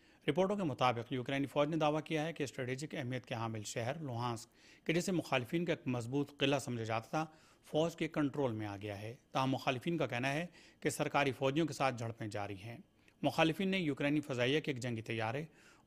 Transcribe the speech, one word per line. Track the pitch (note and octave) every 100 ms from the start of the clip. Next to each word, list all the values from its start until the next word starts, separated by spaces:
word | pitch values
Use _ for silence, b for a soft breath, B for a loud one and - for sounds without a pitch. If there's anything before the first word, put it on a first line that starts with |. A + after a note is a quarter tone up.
| b b -
رپورٹوں | C#3+ F#3+ G#3
کے |
مطابق | F3 B2 B2+ A#2 A2+
یوکرینی | C3 A#2+ C#3 C#3
فوج | D3 D3
نے | D#3+
دعویٰ | D3+ D3+ D3+
کیا | D#3+ D#3
ہے |
کہ | E3+
اسٹریٹجک | C#3 - B2 C3 D3+ F3+
اہمیت | B2 B2+ -
کے | A#2+
حامل | A2+ A2+
شہر | G#2 - A2+ E3
لوہانسک، | D3 A2+ B2 A#2+ - B B B -
کہ |
جسے | D#3+ F3
مخالفین | F3 - C3+ A#2+ E3+ F3
کا |
ایک | D#3 C3+
مضبوط | B2 A#2 C#3 C#3 -
قلعہ | C#3 C#3
سمجھا | B2+ A#2+
جاتا | A2 A2+ -
تھا، | D#3 D#3+ B B B -
فوج | D3+ E3 E3
کے | D#3+
کنٹرول | - D3 C#3+ C3+
میں | A2 G#2+
آ | G2+
گیا | G#2 G2+
ہے۔ | G#2+ A#2+ _
تاہم | D3+ C3
مخالفین | C3+ - B2+ E3+ E3+
کا | C3+
کہنا | A#2+ C3
ہے | C#3+ F3 B B B
کہ | D3+
سرکاری | - D3 C#3+ C#3
فوجیوں | A#2+ C3+ C#3 D#3+
کے |
ساتھ | - C3+ B2
جھڑپیں | A2+ A2 A2
جاری | G#2 G2+ G2
ہیں۔ | G#2 A#2 - _ b b
مخالفین | D3 C3 D#3+ D#3 G3
نے | F#3+
یوکرینی | D#3+ C#3 C#3+ D3+
فضائیہ | C#3+ B2 B2 D3+
کے | D3+
ایک | C3
جنگی | B2 A2+
طیارے | A#2 A2+ A2 C3 D#3+ B B B